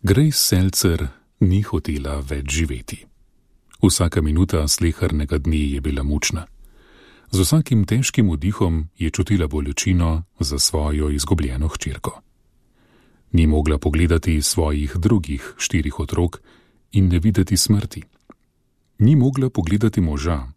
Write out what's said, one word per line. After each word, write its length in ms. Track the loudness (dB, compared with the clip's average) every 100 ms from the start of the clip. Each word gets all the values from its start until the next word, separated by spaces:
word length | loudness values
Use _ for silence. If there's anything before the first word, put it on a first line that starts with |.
Grace 340 | 2 4 4 2
Seltzer 680 | 2 2 2 2 0 0 -4 -10 _ _
ni 220 | 2 2
hotela 540 | 0 -4 -4 -6 -6 -8 -6
več 240 | -8 -4
živeti. 560 | -4 -2 -4 -10 -16 -16 _ _ _ _ _ _ 2
Vsaka 380 | 2 4 0 0
minuta 460 | 0 2 2 0 -2
slehernega 720 | 0 0 0 -2 -2 -2 -4
dne 220 | -2 -2 -2 -4
je 60 |
bila 220 | -4 -4
mučna. 440 | -2 -2 -2 -6 -10 -20 -20 _ _ -20 -20 -20 _
Z 160 | -2 2
vsakim 380 | 2 4 2 2
težkim 460 | 0 0 2 2
vdihom 560 | 2 -2 0 0 0 -4 _
je 120 | -6
čutila 380 | -2 0 0 0
bolečino 760 | -4 -6 -4 0 2 2 0 -6 _
za 200 | -6 -2
svojo 500 | -2 0 -2 0 -2
izgubljeno 580 | -2 -2 0 0 -2 -4
hčerko. 540 | -4 -8 -8 -10 -12 _ _ _ _ _ _ _ _ _ _ _
Ni 140 | 2 4
mogla 300 | 2 0 0
pogledati 640 | 0 0 2 2 0 -2
svojih 540 | 0 -2 0 -2 -4 0
drugih 560 | 2 2 0 -8 -8 -10
štirih 420 | -4 -2 -2 -6
otrok 420 | -6 -2 -2 -2 _ _ _ _ _
in 160 | 2 4
ne 120 | 4
videti 380 | 2 2 2 0
smrti. 440 | 2 0 0 -12 -18 _ _ -20 _ _ _ _ _ _
Ni 160 | 4 6
mogla 340 | 4 2 -2
pogledati 520 | -2 0 2 2 2
moža 460 | 0 0 -2 -4 -6